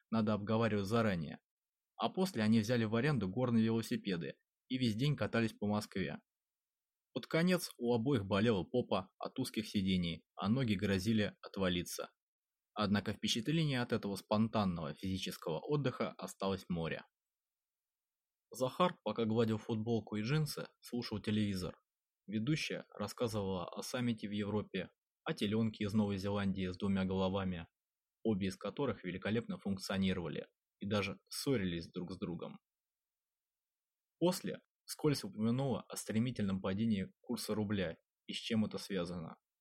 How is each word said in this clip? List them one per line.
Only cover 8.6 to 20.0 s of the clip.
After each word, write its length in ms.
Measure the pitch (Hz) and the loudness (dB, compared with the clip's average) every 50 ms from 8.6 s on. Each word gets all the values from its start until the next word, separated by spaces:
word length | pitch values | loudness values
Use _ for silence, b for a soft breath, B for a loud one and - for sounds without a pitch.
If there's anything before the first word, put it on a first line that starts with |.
| 80 | 2
попа 460 | - - 123 - - 107 92 92 - _ - | 2 0 0 2 2 2 0 0 -2 _ -10
от 180 | - - - | -10 -6 -4
узких 300 | 135 123 - - 113 107 | -4 -4 -2 -2 -4 -4
сидений, 560 | - - 104 95 95 92 90 87 85 80 - - _ _ | 0 0 2 4 4 4 4 2 0 -2 -6 -10 _ _
а 140 | - 90 98 | -4 0 2
ноги 260 | 120 135 131 110 101 | 2 2 2 2 2
грозили 600 | 92 104 98 98 92 95 117 113 107 101 92 - _ | 2 2 2 2 2 2 2 2 2 2 0 -2 _
отвалиться. 680 | - - - 98 95 90 90 90 82 - - - - - _ _ _ _ _ _ _ _ _ _ _ _ _ | -16 -10 -4 0 0 2 2 0 -2 -4 -6 -8 -8 -10 _ _ _ _ _ _ _ _ _ _ _ _ _
Однако 400 | 104 107 95 104 101 - 110 101 | -2 0 2 2 2 2 -2 -4
впечатление 680 | - 110 101 - 123 107 143 156 165 156 147 131 123 | -2 -2 -2 0 0 0 0 2 2 2 2 0 0
от 100 | 120 - | 0 0
этого 240 | 120 107 - 101 98 | 0 -2 0 -2 -4
спонтанного 800 | 92 - _ 107 104 113 110 - 110 101 92 85 85 80 73 76 | -6 0 _ 4 4 4 4 2 2 2 2 0 0 -4 -6 -6
физического 640 | - 95 95 95 90 - 92 - - - 87 78 78 | -6 -4 -4 -2 -2 -4 -6 -8 -6 -4 -4 -4 -2
отдыха 520 | - 147 147 147 131 127 - - 113 - - | -2 -2 0 0 0 0 -2 -2 -4 -4 -4
осталось 480 | - - - - - 98 98 95 92 - - | -8 -10 -10 -6 -4 -2 -2 -2 -2 -2 -4
море. 340 | 87 85 82 78 - - - - _ _ _ _ _ _ _ _ _ _ _ _ _ _ _ _ _ _ _ _ _ _ _ _ _ _ _ _ | -2 -2 0 -2 -4 -6 -8 -14 _ _ _ _ _ _ _ _ _ _ _ _ _ _ _ _ _ _ _ _ _ _ _ _ _ _ _ _
Захар, 480 | 110 101 127 127 - - 180 175 - - _ | -4 -2 -2 -2 2 2 2 2 2 -2 _
пока 220 | 107 110 117 113 | -4 -2 0 0
гладил 320 | 110 110 117 117 110 107 | 2 4 2 4 2 0
футболку 580 | 107 - - 117 107 107 120 117 107 | -2 -2 -4 -4 -2 0 0 -2 -2